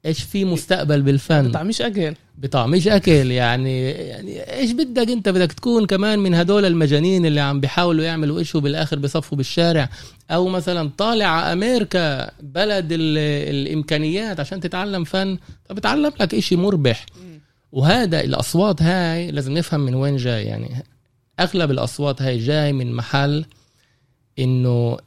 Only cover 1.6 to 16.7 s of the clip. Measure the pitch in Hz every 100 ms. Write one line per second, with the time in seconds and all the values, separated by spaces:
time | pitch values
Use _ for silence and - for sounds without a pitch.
1.6 | 180 226 240 202 160 156 _ - 135 135
2.6 | 120 180 175 202 - 151 127 127 120 127
3.6 | 131 131 131 - - - 190 - - -
4.6 | 247 240 269 240 226 240 202 185 175 -
5.6 | 247 233 202 190 208 214 190 170 175 208
6.6 | 190 170 151 147 175 185 165 147 143 143
7.6 | 135 - 175 160 165 160 151 165 165 160
8.6 | 143 156 156 147 139 160 - 143 131 -
9.6 | 170 160 - - - - - 165 185 185
10.6 | 175 175 151 - 214 226 196 160 165 175
11.6 | 220 247 196 185 160 135 - - 147 147
12.6 | 208 196 160 165 160 151 151 143 147 143
13.6 | 139 156 147 151 156 185 220 180 139 190
14.6 | 170 180 202 190 160 190 190 185 - -
15.6 | _ 190 202 277 294 - 185 220 - 175
16.6 | 196